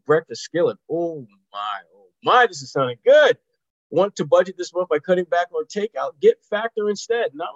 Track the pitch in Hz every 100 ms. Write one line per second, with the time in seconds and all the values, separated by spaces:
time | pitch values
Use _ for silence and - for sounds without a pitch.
0 | - 156 160 117 - 165 165 - - 160
1 | 170 156 117 101 _ 101 104 101 - _
2 | _ _ 226 233 240 147 135 143 127 120
3 | 233 294 277 - _ _ _ _ _ 147
4 | 196 - 156 175 185 180 180 170 180 151
5 | - 185 180 175 175 160 156 208 208 -
6 | 139 143 190 - - 208 226 - 208 202
7 | - 233 190 139 180